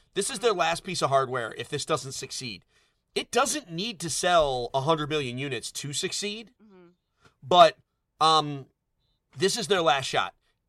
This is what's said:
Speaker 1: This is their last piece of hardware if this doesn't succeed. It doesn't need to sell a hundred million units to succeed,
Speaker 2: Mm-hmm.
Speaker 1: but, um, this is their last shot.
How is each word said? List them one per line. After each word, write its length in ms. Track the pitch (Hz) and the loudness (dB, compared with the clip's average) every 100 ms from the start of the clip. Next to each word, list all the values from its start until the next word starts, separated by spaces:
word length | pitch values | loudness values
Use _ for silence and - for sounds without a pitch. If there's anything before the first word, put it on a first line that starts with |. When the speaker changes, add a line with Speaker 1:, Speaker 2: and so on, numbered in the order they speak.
| _ | _
Speaker 1:
This 140 | - 202 | -6 -6
is 120 | 254 | 0
their 120 | 240 | 0
last 300 | 180 165 170 | 2 0 -2
piece 200 | - 170 | -6 -2
of 60 | 151 | 2
hardware 440 | 135 131 127 113 - | 2 2 -4 -6 -8
if 120 | 120 | -8
this 160 | 147 | -8
doesn't 280 | - 151 131 | -2 -4 -4
succeed. 520 | - 135 - 127 92 _ _ _ _ _ | -12 -12 -10 -10 -12 _ _ _ _ _
It 160 | - 269 | -8 -2
doesn't 400 | 233 277 294 208 | 0 0 -2 -6
need 300 | 165 220 185 | -8 -6 -8
to 100 | 165 | -8
sell 600 | - 180 175 147 127 120 | -2 4 4 4 0 -2
a 60 | 135 | -4
hundred 280 | 135 160 147 | 0 0 0
million 300 | 151 127 123 | -2 -4 -6
units 320 | 139 117 - | -6 -6 -8
to 200 | - 143 | -10 -8
succeed, 580 | 139 185 - 202 214 214 _ | -6 -6 -4 -6 -8 -14 _
Speaker 2:
Mm-hmm. 280 | 214 190 175 _ _ _ _ _ | _ -20 -20 _ _ _ _ _
Speaker 1:
but, 340 | 131 180 165 - _ _ _ - | 2 8 8 6 _ _ _ 0
um, 460 | 156 156 147 139 - _ _ _ _ _ _ 131 | 4 4 2 -6 -12 _ _ _ _ _ _ -4
this 200 | 185 240 | -2 -2
is 120 | 160 | 0
their 140 | 190 | 2
last 240 | 165 139 127 | 4 2 0
shot. 280 | 135 92 - _ _ | -2 -2 -8 _ _